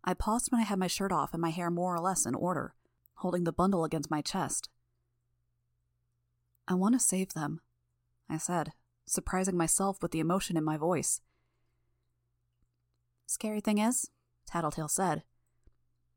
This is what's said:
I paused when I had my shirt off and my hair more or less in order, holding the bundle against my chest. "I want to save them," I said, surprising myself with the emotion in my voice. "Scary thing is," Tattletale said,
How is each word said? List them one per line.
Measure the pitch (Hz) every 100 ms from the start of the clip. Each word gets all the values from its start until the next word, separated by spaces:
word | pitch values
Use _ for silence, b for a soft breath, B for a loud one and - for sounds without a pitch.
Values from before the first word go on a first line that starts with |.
I | -
paused | 180 - 233 -
when | 240
I |
had | 208 196
my | 185
shirt | - 196
off | 170 139
and | 170
my | 165
hair | 165 175
more | 175 180
or | 170
less | 180 185 -
in | 127
order, | 180 160 - _ _ _ _ -
holding | 180 180
the | 170
bundle | 156 185 190
against | 160 160 143
my | 151
chest. | - 196 135 - - _ _ _ _ _ _ _ _ _ _ _ _ _ _ _ _ _ _ _ -
"I | 180
want | 196
to | 247
save | - 185 185
them," | 160 151 160 _ _ _ _ _ _ -
I | 156
said, | - 175 156 - _ _ -
surprising | - - 185 190 175
myself | 165 - 196 190
with | 170
the | 165
emotion | 160 185 - 170
in |
my | 156 156
voice. | 160 170 - - _ _ _ _ _ _ _ _ _ _ _ _ _ _ _ _ _ _ _ _ -
"Scary | - 214 214
thing | 214 208
is," | 220 254 - _ _ _ -
Tattletale | 170 156 156 156
said, | - 185 151 - _ _ _ - _ _ _ _